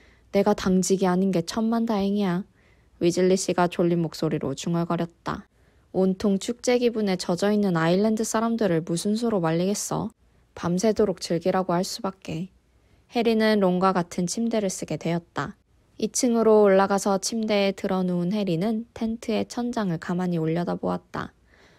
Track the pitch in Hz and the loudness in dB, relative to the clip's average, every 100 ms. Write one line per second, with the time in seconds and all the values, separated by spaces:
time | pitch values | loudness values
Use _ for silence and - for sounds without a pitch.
0 | _ _ _ 196 202 208 196 185 180 196 | _ _ _ 0 2 2 2 2 2 2
1 | 190 180 190 175 165 233 226 233 233 208 | 2 2 2 0 -2 -2 -2 0 0 0
2 | 196 208 196 175 - _ _ _ _ - | 0 0 0 -2 -4 _ _ _ _ -2
3 | 170 170 185 190 - 180 175 - 175 175 | 0 4 4 2 0 0 0 2 0 2
4 | 160 - 160 151 131 143 175 170 170 170 | -2 -2 -2 -2 -4 -6 -4 -2 -2 -2
5 | 170 _ - - - _ _ _ _ 180 | -4 _ -10 -10 -10 _ _ _ _ 0
6 | 190 190 208 196 - 233 - 247 240 226 | 0 2 0 0 -2 -4 0 2 2 0
7 | 202 180 - 175 202 208 202 165 165 185 | -2 -2 -2 -2 0 2 2 2 2 2
8 | 220 220 220 220 233 226 202 165 175 170 | 2 0 -2 -2 0 0 0 0 -2 -4
9 | 208 214 233 208 165 165 185 208 - 151 | -2 0 0 0 0 0 0 -2 -4 -4
10 | 220 - _ _ _ - 170 180 220 214 | -6 -10 _ _ _ -8 -4 0 2 2
11 | 208 180 - 170 185 185 185 175 190 - | 0 -2 -4 -2 0 0 0 -2 -2 -6
12 | 190 - - 160 185 _ _ _ _ _ | -8 -10 -10 -8 -10 _ _ _ _ _
13 | _ 240 233 220 220 214 185 180 190 185 | _ -2 2 2 4 4 2 2 2 0
14 | 170 - 175 - 233 226 196 - 170 151 | -2 -4 -4 -2 -2 -2 -2 -6 -8 -6
15 | 165 170 - - 143 - _ _ _ - | -4 -4 -6 -8 -8 -10 _ _ _ -6
16 | 214 - 247 233 220 214 208 190 196 196 | -6 -2 0 2 6 6 8 6 4 2
17 | 208 196 - 226 220 208 196 190 196 185 | 0 0 -2 -4 0 0 0 -2 -2 -2
18 | 185 180 175 214 190 165 214 220 233 - | 0 0 0 -2 0 0 0 -4 -6 -6
19 | 226 226 - 208 202 - 240 240 202 160 | -6 -4 -4 -2 -2 -4 -4 -2 -2 -2
20 | - 180 180 170 160 170 175 180 180 180 | -2 -2 0 0 0 0 -2 -4 -4 -4
21 | - - - _ _ _ - | -8 -12 -12 _ _ _ -20